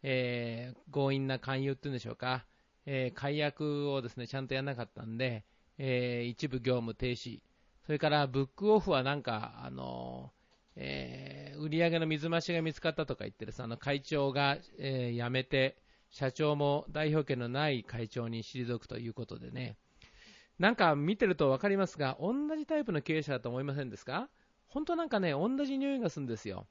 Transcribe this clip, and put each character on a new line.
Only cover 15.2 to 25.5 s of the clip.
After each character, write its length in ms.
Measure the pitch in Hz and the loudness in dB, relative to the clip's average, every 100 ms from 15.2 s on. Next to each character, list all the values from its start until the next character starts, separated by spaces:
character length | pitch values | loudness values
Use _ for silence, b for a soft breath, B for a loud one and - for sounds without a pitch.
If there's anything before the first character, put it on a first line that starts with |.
辞 60 | 120 | 0
め 140 | 127 | 0
て、 320 | 131 139 131 - b b b | 2 2 2 0 b b b
社 220 | - 135 | -4 -4
長 240 | - 151 147 | 2 2 4
も 280 | 143 143 - | 4 2 0
代 240 | 151 156 | -2 2
表 100 | 156 | 2
権 140 | 147 131 | 2 0
の 100 | 120 | 0
な 220 | 127 151 | 0 2
い 140 | 131 | 2
会 240 | 104 117 117 | -2 -6 -4
長 200 | - 117 | -4 -4
に 140 | 113 | -4
退 340 | 110 127 120 120 | -6 -6 -4 -4
く 80 | - | -4
と 100 | 113 | -8
い 100 | 117 | -8
う 60 | |
こ 120 | 113 117 | -8 -8
と 120 | 113 | -8
で 140 | 120 | -10
ね。 240 | 127 123 107 _ B B B B B B _ | -8 -8 -10 _ B B B B B B _
な 140 | 185 | 4
ん 20 | |
か 220 | 240 180 147 | 6 6 6
見 200 | 147 - | 4 4
て 120 | 220 | 4
る 80 | 165 | 6
と 120 | 143 | 6
わ 120 | 131 | 6
か 80 | 202 | 4
り 80 | 196 | 4
ま 100 | 190 | 2
す 100 | - | 0
が、 220 | 139 - | -2 0
同 140 | 175 254 302 311 | -2 0 -2 -4
じ 100 | 302 | 0
タ 100 | 311 | -2
イ 80 | |
プ 60 | 233 | 0
の 120 | 165 | -2
経 160 | - 156 | 0 -2
営 40 | |
者 120 | 147 | 0
だ 40 | 131 | -4
と 100 | 120 | -2
思 120 | 123 | -4
い 20 | |
ま 120 | 143 139 | -2 -4
せ 80 | |
ん 40 | 131 | -4
で 80 | 101 | -8
す 80 | |
か？ 240 | - 147 269 b b b _ | -6 -6 -6 b b b _
本 180 | 277 | -4
当 120 | 311 339 | -2 0
な 80 | |
ん 40 | 330 | 2
か 120 | 214 | 2
ね、 100 | 180 | 2
同 260 | 139 190 | 2 2